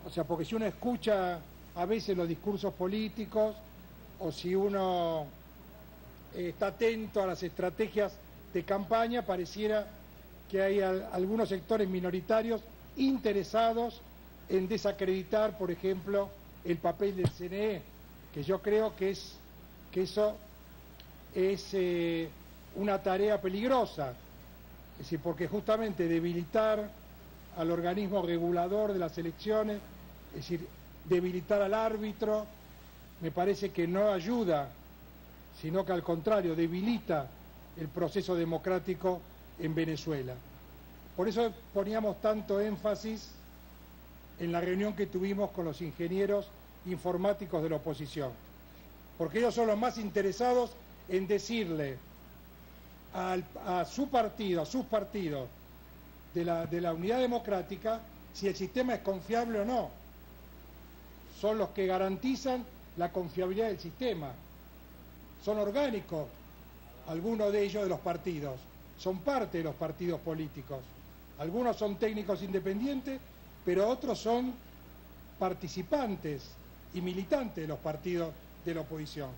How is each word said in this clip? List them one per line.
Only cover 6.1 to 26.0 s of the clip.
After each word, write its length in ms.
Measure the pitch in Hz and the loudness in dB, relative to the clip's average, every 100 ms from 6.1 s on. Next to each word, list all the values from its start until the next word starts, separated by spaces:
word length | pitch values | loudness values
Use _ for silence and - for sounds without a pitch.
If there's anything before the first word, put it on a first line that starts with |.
| - - | -18 -12
eh, 160 | - 175 | -4 -4
está 180 | - 196 | 0 0
atento 540 | - 226 226 214 208 | 4 4 4 0 2
a 40 | 190 | 2
las 160 | 170 | 0
estrategias 680 | 175 - 180 180 220 208 202 - - - - | -4 0 -2 2 0 4 2 0 -16 -18 -4
de 100 | 180 | -4
campaña, 580 | 170 196 185 226 233 240 | 2 0 4 4 4 2
pareciera 640 | 214 185 175 202 214 214 208 - - - - - - | 0 -2 -2 0 2 2 0 -12 -18 -18 -18 -18 -2
que 120 | 190 | 2
hay 180 | 196 202 | 4 6
al-, 280 | 190 190 202 | 4 2 0
algunos 360 | 180 190 226 214 | 0 2 4 2
sectores 400 | 190 - 220 190 | 0 2 2 4
minoritarios 720 | 185 180 180 170 220 233 220 - - - - | 2 0 -2 4 4 4 -2 -4 -18 -12 2
interesados 1040 | 269 262 220 196 175 220 226 226 233 - - - - - - | 4 6 4 2 2 4 4 4 0 -4 -16 -18 -18 -18 0
en 200 | 190 185 | 2 2
desacreditar, 920 | 214 202 202 190 190 175 214 214 - | 2 0 2 2 2 2 4 4 2
por 120 | 180 | -2
ejemplo, 580 | 170 190 190 160 202 196 - - - | 0 0 0 2 2 2 -6 -18 -8
el 120 | 175 170 | -2 2
papel 400 | 170 170 202 185 | 2 2 0 2
del 140 | 175 | 0
C 160 | - 175 | 0 -4
N 280 | 196 214 | 0 0
E, 80 | 185 - - - - - | 0 -6 -18 -18 -18 -10
que 120 | 151 | -6
yo 180 | 139 190 | 0 2
creo 320 | 202 214 220 | 4 4 4
que 160 | - 196 | 2 0
es, 220 | 196 - - - - - - - | 0 -8 -14 -18 -18 -18 -18 -4
que 120 | 180 | 0
eso 340 | 185 208 214 214 - - - - - - - - - | 0 4 4 2 -14 -18 -18 -18 -18 -18 -18 -18 -6
es, 340 | - 190 196 - | 2 4 2 0
eh, 560 | 196 180 175 170 165 165 - - - - - | 2 2 4 2 2 -2 -8 -18 -20 -10 -2
una 260 | 208 190 | 2 2
tarea 380 | 196 190 208 202 | 4 4 4 4
peligrosa, 720 | 190 196 247 262 214 - 135 123 - - - - - - - | 2 0 4 4 4 0 -4 -4 -16 -18 -18 -18 -18 -18 -18
es 60 | - | -14
decir, 220 | - 156 | -4 -2
porque 280 | 175 160 170 | -2 0 0
justamente 580 | 202 - 220 220 170 | 0 4 4 4 2